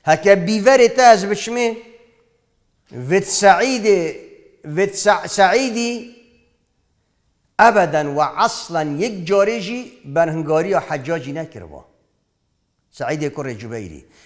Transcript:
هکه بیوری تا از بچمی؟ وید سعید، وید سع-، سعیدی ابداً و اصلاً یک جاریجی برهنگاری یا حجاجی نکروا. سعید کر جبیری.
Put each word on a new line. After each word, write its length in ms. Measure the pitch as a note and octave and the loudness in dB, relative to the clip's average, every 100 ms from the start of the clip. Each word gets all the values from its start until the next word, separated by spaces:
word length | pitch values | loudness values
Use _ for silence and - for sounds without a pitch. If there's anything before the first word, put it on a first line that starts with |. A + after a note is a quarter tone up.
| - | 0
هکه 300 | D#3 G3 G3 | 2 4 4
بیوری 540 | F3 A3 G#3+ C4 - | 2 0 4 6 4
تا 140 | C4 | 6
از 220 | B3 G#3+ G3+ | 6 6 4
بچمی؟ 520 | G3+ - A#3+ A#3 A3+ - - _ _ _ _ _ _ _ _ _ | -6 -4 -2 -2 -4 -12 -20 _ _ _ _ _ _ _ _ _
وید 320 | A#2+ B2+ F#3+ | -12 -2 -2
سعید، 640 | G3 - G3+ F3+ B3+ B3+ G#3 F#3+ D#3+ - - - _ _ D3+ | 0 2 4 4 2 0 2 2 0 -8 -16 -20 _ _ -8
وید 280 | D3+ G3 | -2 -2
سع-، 340 | - G#3 F3+ - | 0 0 0 -2
سعیدی 880 | - F#3+ A3+ C4 A3+ A#3 A#3+ A#3+ - _ _ _ _ _ _ _ _ _ _ _ _ _ - | 2 2 2 0 -2 -4 -6 -10 -20 _ _ _ _ _ _ _ _ _ _ _ _ _ 2
ابداً 540 | A3+ G#3 E3+ D#3 D3 C#3+ | 4 4 0 0 -4 -2
و 40 | |
اصلاً 640 | D3 - C#3 - - E3 | -4 0 -2 -2 -8 -6
یک 420 | D3+ C#3+ A3+ G3+ E3 | -4 -4 -6 -6 -2
جاریجی 680 | G3 G3+ A#3 F#3 A#3+ B3 - C#3 | 0 0 -2 -8 -10 -12 -18 -6
برهنگاری 640 | D3 E3 D#3+ D3+ D#3 F#3 | -2 -2 -2 -2 -2 0
یا 100 | F3+ | -2
حجاجی 520 | - D3+ B2+ E3 C3+ | -4 -8 -6 -8 -8
نکروا. 540 | D3 D#3 A2+ E2 C#2+ - _ _ _ _ _ _ _ _ _ _ | -10 -12 -16 -20 -20 -20 _ _ _ _ _ _ _ _ _ _
سعید 420 | - B2 D3 D3 D3+ | -10 -6 -4 -6 -8
کر 180 | C3+ | -10
جبیری. 520 | A2 A2+ A2+ F#2 D2+ - _ | -12 -12 -12 -12 -16 -20 _